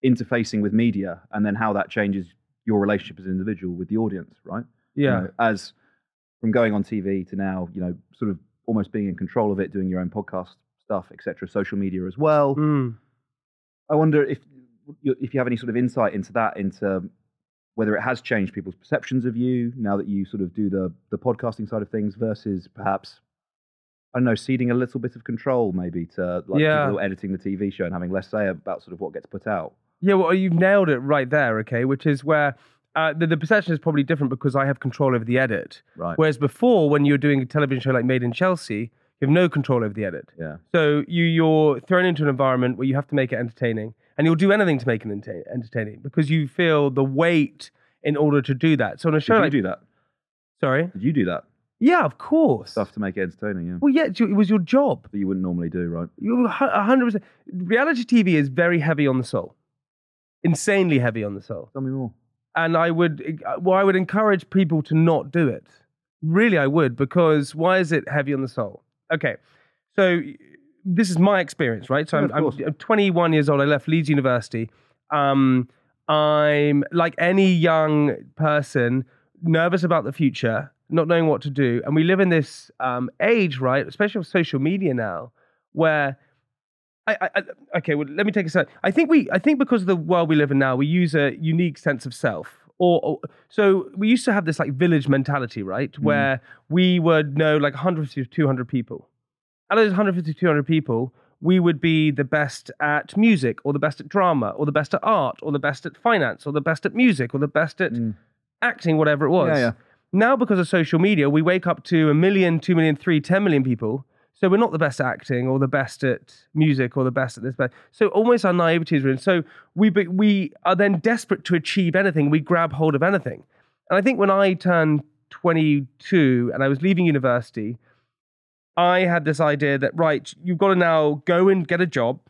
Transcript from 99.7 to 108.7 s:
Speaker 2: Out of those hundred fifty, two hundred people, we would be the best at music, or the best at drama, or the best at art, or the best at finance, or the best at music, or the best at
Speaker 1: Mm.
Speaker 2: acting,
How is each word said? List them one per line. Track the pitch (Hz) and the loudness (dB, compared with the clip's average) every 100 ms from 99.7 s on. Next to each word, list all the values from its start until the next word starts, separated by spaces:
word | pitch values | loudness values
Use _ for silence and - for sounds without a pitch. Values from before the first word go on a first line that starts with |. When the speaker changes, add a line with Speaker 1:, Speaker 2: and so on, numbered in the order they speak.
Speaker 2:
Out | 208 | 2
of | 214 | 2
those | |
hundred | 190 208 180 | 2 0 0
fifty, | 160 | -4
two | 156 175 | -2 2
hundred | 147 139 | 2 2
people, | 160 143 117 127 _ _ _ | 0 0 -4 -4 _ _ _
we | 160 185 | 2 4
would | 175 156 | 4 2
be | 165 160 156 | 0 2 2
the | 139 | 0
best | 135 151 147 - - - | -2 -2 -4 -8 -18 -4
at | 147 147 - 196 | 0 0 -2 2
music, | 226 196 127 110 | 4 4 0 -4
or | - | -4
the | 143 | -2
best | 147 143 | -2 -4
at | 151 | -6
drama, | 202 180 151 107 | 0 2 2 -2
or | - 147 | -4 -2
the | |
best | 147 147 | -2 -2
at | - | -2
art, | - 214 135 - | 0 0 0 -4
or | - | -6
the | 143 | -4
best | 143 135 170 | -4 -6 -12
at | - | -4
finance, | 240 220 143 101 - | 0 2 0 -4 -6
or | |
the | 147 | -4
best | 143 160 | -2 -4
at | - | -4
music, | 220 254 160 120 | 2 2 2 -2
or | 139 | -2
the | 143 | -2
best | 151 156 - | 0 -2 -2
at | 175 | -4
Speaker 1:
Mm. | 120 113 101 _ _ _ _ | -2 -4 -6 _ _ _ _
Speaker 2:
acting, | 240 | -4